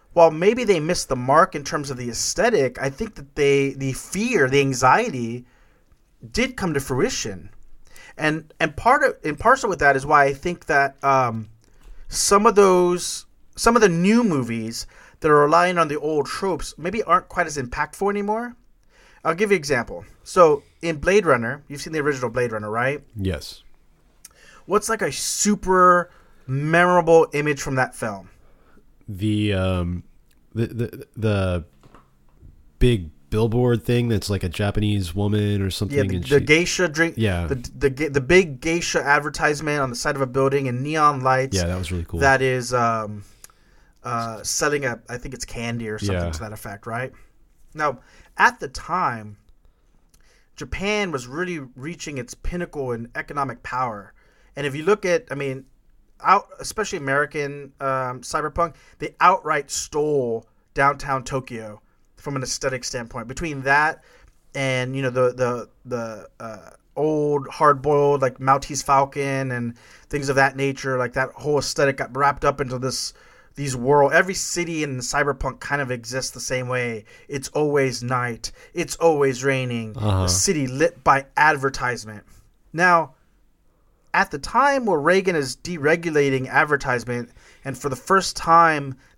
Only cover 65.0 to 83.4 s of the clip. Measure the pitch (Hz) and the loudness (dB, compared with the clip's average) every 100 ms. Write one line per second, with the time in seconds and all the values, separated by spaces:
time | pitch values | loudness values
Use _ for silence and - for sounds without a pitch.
65 | 135 123 127 123 123 120 107 _ 127 123 | -2 2 0 2 -2 -2 -8 _ -10 -8
66 | 117 107 87 - 117 107 82 - _ - | -8 -10 -16 -16 -16 -16 -20 -20 _ -4
67 | 151 156 147 143 139 - 202 143 131 143 | -2 0 0 0 -4 2 4 6 4 2
68 | 143 143 131 123 135 139 - 139 - 139 | 4 2 0 -2 2 2 2 -8 2 2
69 | 139 143 139 135 135 123 120 120 - - | 2 -2 -4 -2 -4 -4 -6 -10 -18 -20
70 | - 147 139 135 139 135 139 135 135 127 | -10 -6 -2 2 2 2 -4 -4 -4 -2
71 | 123 131 131 - 135 147 - - 143 135 | -2 -2 -4 -4 -2 -2 0 0 0 0
72 | 135 127 139 139 147 139 131 127 127 123 | -4 0 0 2 0 0 -4 -4 -6 -6
73 | - - - _ _ - 143 127 120 147 | -8 -12 -20 _ _ -10 -8 -4 2 4
74 | 139 156 185 190 - - 165 165 147 127 | 6 4 0 -2 -6 -6 -4 -4 -4 -6
75 | 120 143 143 139 139 120 - 143 135 127 | -4 -2 -2 -2 -4 -8 -6 -4 -4 -6
76 | 113 127 127 131 - 127 123 127 120 113 | -8 -8 -8 -8 -6 -6 -4 -4 -4 -8
77 | - - - 143 135 147 151 143 135 120 | -12 -20 -10 -10 -6 -2 0 2 0 -2
78 | 120 127 123 113 - - - 170 170 - | -4 -2 -2 -6 -12 -14 -12 -6 -6 0
79 | 165 151 139 123 135 135 127 120 113 110 | 2 4 2 0 0 0 -2 -6 -8 -4
80 | 107 95 92 90 - 165 131 131 165 - | 0 0 2 0 0 0 -2 0 0 0
81 | - 139 135 - 151 151 135 135 123 117 | 2 2 2 2 4 4 0 -2 -6 -6
82 | 107 107 - - _ _ _ 156 180 170 | -10 -16 -20 -20 _ _ _ 2 4 4
83 | 151 _ _ _ | 2 _ _ _